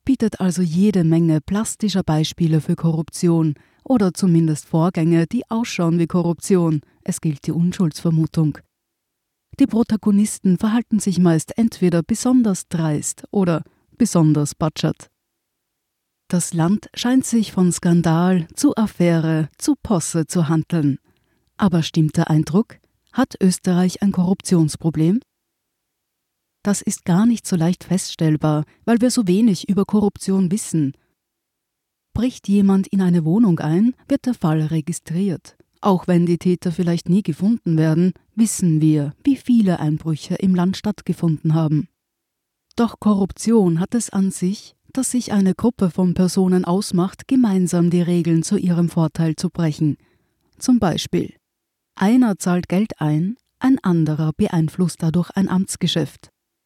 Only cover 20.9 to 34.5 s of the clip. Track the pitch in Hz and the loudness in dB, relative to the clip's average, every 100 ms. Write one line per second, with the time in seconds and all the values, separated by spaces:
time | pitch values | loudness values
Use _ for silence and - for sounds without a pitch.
20.9 | 135 _ _ _ _ _ - 202 170 - | -2 _ _ _ _ _ -4 0 0 -2
21.9 | 170 156 165 165 156 151 175 - - _ | 0 0 0 0 0 2 -2 -2 -8 _
22.9 | _ _ - - - 185 175 185 180 185 | _ _ -4 -4 0 0 0 0 0 0
23.9 | - 202 185 175 196 - 175 156 - 165 | 0 -2 0 0 -2 0 2 2 0 -4
24.9 | 151 160 226 _ _ _ _ _ _ _ | 0 0 0 _ _ _ _ _ _ _
25.9 | _ _ _ _ _ _ _ 202 202 - | _ _ _ _ _ _ _ -2 -2 -2
26.9 | - - 175 233 226 - 180 165 185 - | -6 0 2 4 0 -2 0 0 -2 -2
27.9 | 180 - - 160 151 156 151 151 _ - | -4 -4 -2 0 0 0 -2 -4 _ -2
28.9 | 233 247 247 190 185 233 180 - 196 196 | 2 2 0 0 2 2 2 -2 -2 0
29.9 | 214 202 - - 190 180 208 - 165 139 | 0 0 -4 -4 0 0 -2 -4 -2 -2
30.9 | - _ _ _ _ _ _ _ _ _ | -4 _ _ _ _ _ _ _ _ _
31.9 | _ _ - 254 - - 202 196 196 190 | _ _ -4 -4 -4 0 2 4 2 0
32.9 | 196 185 175 156 196 226 165 151 165 233 | 0 2 2 2 2 2 2 0 0 0
33.9 | - - 277 247 233 165 | -2 -4 -4 -2 -2 -2